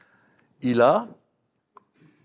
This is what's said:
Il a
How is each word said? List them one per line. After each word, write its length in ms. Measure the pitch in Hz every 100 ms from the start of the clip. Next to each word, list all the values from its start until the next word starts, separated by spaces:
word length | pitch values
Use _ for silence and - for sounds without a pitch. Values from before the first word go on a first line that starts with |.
| _ _ _ _ _ _
Il 200 | 127 120
a 260 | 120 190 233 - _ _ _ _ _ _ _ _ _ _